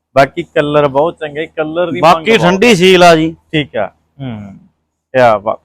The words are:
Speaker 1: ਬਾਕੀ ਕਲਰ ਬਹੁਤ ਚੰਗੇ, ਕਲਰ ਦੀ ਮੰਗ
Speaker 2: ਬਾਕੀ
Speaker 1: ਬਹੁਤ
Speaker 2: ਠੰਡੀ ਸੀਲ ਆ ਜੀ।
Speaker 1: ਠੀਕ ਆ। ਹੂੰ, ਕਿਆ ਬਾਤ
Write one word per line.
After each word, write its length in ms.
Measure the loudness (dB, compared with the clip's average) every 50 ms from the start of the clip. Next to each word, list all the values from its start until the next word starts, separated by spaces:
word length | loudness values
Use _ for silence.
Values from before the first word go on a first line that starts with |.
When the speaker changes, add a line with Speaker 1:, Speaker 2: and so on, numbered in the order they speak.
| _ _ 0
Speaker 1:
ਬਾਕੀ 280 | 0 0 0 -2 -8 -10
ਕਲਰ 440 | -6 -4 -4 -2 0 0 0 0 0
ਬਹੁਤ 300 | 0 -2 -2 -2 -4 -8
ਚੰਗੇ, 260 | -12 -12 -10 -10 -12
ਕਲਰ 460 | -10 _ -8 -8 -6 -4 -6 -6 -4
ਦੀ 100 | -4 0
ਮੰਗ 120 | 2 2 2
Speaker 2:
ਬਾਕੀ 180 | 0 0 0
Speaker 1:
ਬਹੁਤ 100 | 0 0
Speaker 2:
ਠੰਡੀ 340 | 2 0 0 2 2 2 2
ਸੀਲ 280 | 4 4 4 4 6 6
ਆ 120 | 6 4
ਜੀ। 200 | 4 2 -2 -6 -10 _ _
Speaker 1:
ਠੀਕ 260 | -6 -6 -4 -4 -6 -6
ਆ। 80 | -6 -6 -8 _ _ _ _ -14
ਹੂੰ, 360 | -12 -12 -12 -12 -14 -18 -20 -20 _ _ _ _ _ _ _ _ _ _ 0
ਕਿਆ 240 | 2 2 2 2 0
ਬਾਤ 220 | -2 -6 -8 -8